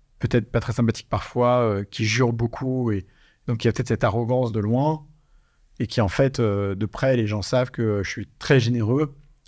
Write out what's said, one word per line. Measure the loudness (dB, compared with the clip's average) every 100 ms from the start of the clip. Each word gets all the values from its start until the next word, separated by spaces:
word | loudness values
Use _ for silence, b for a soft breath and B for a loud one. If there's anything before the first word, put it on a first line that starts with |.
| _ -6
peut-être | 0 0 0
pas | -4
très | -2
sympathique | 0 0 0 -4
parfois, | -6 -4 0 2 4
euh, | 2 0
qui | -4 -4
jure | -2 2 0
beaucoup | 0 -2 -4 -4 -2 0
et | -2 -4 b b b -6
donc | 0
qui | 0
a |
peut-être | 0 -2
cette | 0
arrogance | 0 0 0 0 0
de | -2
loin | 0 2 0 -2 -8 -20 _ _ _ _ _ -8
et | -4
qui | 0
en | 0
fait, | 2 2 2
euh, | 0 0 -2 -2
de | -4
près, | -2 0 2
les | 0
gens | -2
savent | -2 -2 -2
que | -2 0 0
je | -2
suis | -8 -12 -8
très | 2 4
généreux | 4 0 0 0 -2 -6 -20 _